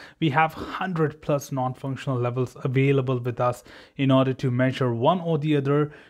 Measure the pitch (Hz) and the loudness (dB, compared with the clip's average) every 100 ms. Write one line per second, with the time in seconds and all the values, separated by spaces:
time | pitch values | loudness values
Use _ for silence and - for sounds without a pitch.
0 | - - 160 135 160 - - - 190 165 | -20 -2 2 4 2 0 -10 -8 -4 -2
1 | 151 - - 143 - 135 127 127 139 131 | -2 -2 -2 -2 -2 -4 -4 -4 -8 -6
2 | - 127 123 120 123 - 139 127 135 139 | -4 -2 -2 -2 -4 -4 -2 2 4 4
3 | 127 127 123 113 123 120 - - - - | 2 -2 -2 -2 -2 -2 -8 -20 -16 -2
4 | 135 131 131 127 135 123 131 - 127 117 | 4 4 4 0 -2 0 0 0 -2 0
5 | 135 180 170 160 151 147 135 143 147 - | 2 0 0 -2 0 0 2 0 0 -6